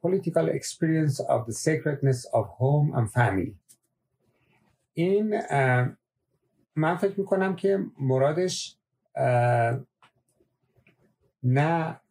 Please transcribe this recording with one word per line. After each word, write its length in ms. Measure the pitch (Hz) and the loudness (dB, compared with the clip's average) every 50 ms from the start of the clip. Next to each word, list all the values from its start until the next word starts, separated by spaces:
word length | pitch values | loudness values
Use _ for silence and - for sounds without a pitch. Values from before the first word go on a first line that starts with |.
| - | -2
political 420 | 170 185 190 190 175 170 170 160 160 | -2 -2 0 -2 0 0 0 0 0
experience 680 | - - - - - - 170 160 160 160 156 151 - - | -2 -4 -6 -10 -6 -2 0 0 2 2 2 0 0 -2
of 260 | - - 131 117 113 117 | -2 0 0 -2 -2 -4
the 60 | 107 | -8
sacredness 720 | - - 156 156 156 - 156 143 - 139 135 131 123 - - - | -4 -2 0 0 0 -2 -4 -2 0 0 0 0 0 -4 -2 -2
of 120 | 117 107 95 - - | -2 -2 -2 -4 -2
home 340 | 123 135 143 147 147 156 - | 0 2 2 2 2 0 0
and 160 | 131 117 101 | -2 -2 0
family. 400 | - 123 120 104 95 95 85 - 98 - _ _ - _ _ _ _ _ _ _ _ _ _ _ _ _ _ _ _ _ _ _ _ _ _ _ _ | 0 0 2 2 2 0 -2 -4 -6 -14 _ _ -20 _ _ _ _ _ _ _ _ _ _ _ _ _ _ _ _ _ _ _ _ _ _ _ _
این، 480 | - 165 185 196 208 214 214 208 - - - | -2 0 2 2 2 0 0 -2 -4 -2 -2
اه، 380 | - 143 135 131 127 123 123 - - - _ _ _ _ _ _ _ _ _ _ _ _ _ _ _ | 0 2 2 4 4 2 2 0 -4 -8 _ _ _ _ _ _ _ _ _ _ _ _ _ _ _
من 200 | 151 156 160 180 | 0 0 0 0
فکر 240 | 165 - 196 196 202 | 0 0 -2 -2 -2
می‌کنم 360 | 196 - 196 190 190 190 190 | -2 0 0 2 2 0 -2
که 240 | 170 - 196 196 196 190 - - - | -2 0 0 0 0 -2 -6 -8 -6
مرادش، 800 | 139 131 131 131 135 143 151 165 185 180 - - - - - _ _ _ _ _ _ _ - | -2 0 2 2 2 2 2 0 -2 -2 -4 -6 -10 -12 -16 _ _ _ _ _ _ _ -6
اه، 640 | - 131 127 123 123 120 120 120 120 117 117 123 127 - - _ _ _ _ _ _ _ _ _ _ _ _ _ _ _ _ _ _ _ _ _ _ _ _ _ _ _ _ _ _ - | -2 0 2 2 2 2 2 2 2 2 0 -2 -4 -8 -12 _ _ _ _ _ _ _ _ _ _ _ _ _ _ _ _ _ _ _ _ _ _ _ _ _ _ _ _ _ _ 0
نه 560 | 127 127 139 147 160 170 165 160 160 - - _ _ | 2 2 4 2 2 2 0 -2 -4 -6 -12 _ _